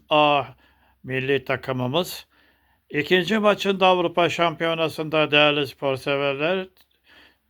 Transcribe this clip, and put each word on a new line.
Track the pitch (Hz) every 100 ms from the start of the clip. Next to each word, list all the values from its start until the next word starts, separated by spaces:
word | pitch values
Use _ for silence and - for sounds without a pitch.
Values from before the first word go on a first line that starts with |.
| -
A | 151 147 143 131 - _ _ _ _
milli | 127 131 131 139
takımımız | - 131 - 127 123 151 180 - - _ _ _ _ _ -
ikinci | 147 151 185 170 220
maçında | 208 196 196 190 190
Avrupa | 185 170 175 170
Şampiyonası'nda | - 170 156 165 165 160 143 156 156 151
değerli | 147 151 147 139
spor | - 143 135
severler, | 143 139 143 135 156 190 190 _ _ _ _ - _ _ _